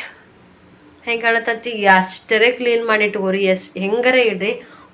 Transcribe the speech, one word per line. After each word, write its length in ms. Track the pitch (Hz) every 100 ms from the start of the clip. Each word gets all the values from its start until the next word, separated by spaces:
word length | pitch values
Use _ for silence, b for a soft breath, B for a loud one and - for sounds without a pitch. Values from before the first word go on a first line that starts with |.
| B B B _ _ _ - - - - 240
ಹೆಂಗೆ 160 | 233 233
ಕಾಣತ್ತಂತಿ, 440 | 226 226 220 240 214 202 185
ಅಷ್ಟರೇ 520 | 185 - - 220 240 247
ಕ್ಲೀನ್ 260 | 240 233 226
ಮಾಡಿಟ್ಕೋರಿ, 520 | 214 208 208 190 196 190
ಎಷ್ಟು 280 | 185 - 185
ಹೆಂಗಾರ 340 | 190 233 247 254 226
ಇಡ್ರಿ. 200 | 185 202 247 B B B